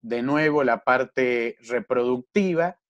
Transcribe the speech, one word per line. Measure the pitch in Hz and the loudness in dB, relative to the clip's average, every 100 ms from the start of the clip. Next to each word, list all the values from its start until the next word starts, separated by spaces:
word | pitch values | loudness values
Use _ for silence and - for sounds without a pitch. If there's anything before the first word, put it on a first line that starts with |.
De | 117 120 | -6 -4
nuevo | 123 147 156 147 | 0 0 2 2
la | 131 117 | 2 0
parte | - 127 127 - 127 120 117 - 113 | 2 2 0 0 0 0 -2 -8 -6
reproductiva | 120 104 123 120 127 127 208 190 165 175 - | -6 -2 -2 0 -2 -2 -2 0 0 -2 -4